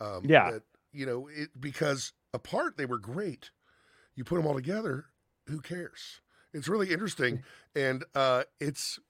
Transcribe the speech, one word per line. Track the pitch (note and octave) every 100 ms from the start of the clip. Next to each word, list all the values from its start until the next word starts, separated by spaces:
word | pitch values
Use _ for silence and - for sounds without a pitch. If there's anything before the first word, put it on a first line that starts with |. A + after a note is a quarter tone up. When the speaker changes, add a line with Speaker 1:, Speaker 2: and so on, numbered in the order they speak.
Speaker 1:
Um, | G#2 F#2 C3+
Speaker 2:
Yeah. | D3
Speaker 1:
that, | F2 A2 - _ _
you | D3 C3
know, | A#2+ D3
it, | D3+ D#3 B2+
because | C#3+ - D3+ C#3 - - _
apart, | - - A3 E4 -
they | B2+
were | A#2+
great. | G#2 D#3 G3+ A#2+ - _ _ _ _ _ _ -
You |
put | A#2+ E3+
'em | D#3
all |
together, | C3+ C3 G#3+ G#3+ C3 - _ _ _ -
who | D3+
cares? | - F3+ E3+ - - - _ _ _
It's | D3+ C#3
really | G#3+ F#3+
interesting, | E3 G#3 - B2 C3 - - _ D3
and, | C3+ C3 -
uh, | C#3 C3 B2+ D#3 _
it's | D3 C#3 - -